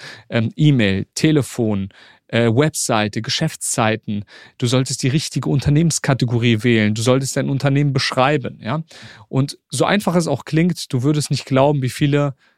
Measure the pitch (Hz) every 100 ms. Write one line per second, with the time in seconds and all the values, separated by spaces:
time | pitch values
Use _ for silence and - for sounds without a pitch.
0 | - - - 120 113 - 151 135 101 95
1 | - - 156 151 120 - 110 101 95 -
2 | - _ _ 117 117 113 151 - - 113
3 | 107 113 107 - - - - - 110 110
4 | - 104 101 - - - 120 127 131 135
5 | 135 151 - 139 143 147 - 147 165 -
6 | - 131 120 117 120 107 120 113 107 107
7 | 117 131 131 139 135 135 143 139 147 135
8 | - - 131 151 117 - 107 151 156 -
9 | - - - 131 139 - _ 127 - 202
10 | 196 175 165 139 - 156 175 165 - 127
11 | 131 151 - 135 - 131 139 151 127 -
12 | 147 143 143 - _